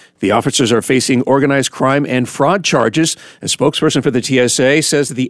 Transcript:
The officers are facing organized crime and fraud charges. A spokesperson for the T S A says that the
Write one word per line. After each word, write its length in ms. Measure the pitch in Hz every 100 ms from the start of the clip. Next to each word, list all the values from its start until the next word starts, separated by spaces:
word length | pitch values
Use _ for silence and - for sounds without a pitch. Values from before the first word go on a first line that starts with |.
| - -
The 100 | 98
officers 420 | 110 135 - 117
are 80 | 117
facing 400 | - 131 - 123
organized 480 | 127 135 139 139 127
crime 340 | - 131 139 147
and 200 | 127 123
fraud 380 | - 143 196
charges. 540 | - 143 113 127 160 - - -
A 40 | -
spokesperson 560 | - 135 - 156 143
for 100 | 147
the 100 | 123
T 180 | - 127
S 180 | 123 -
A 220 | 131 151
says 300 | 147 147 143
that 60 | 117
the 120 | 127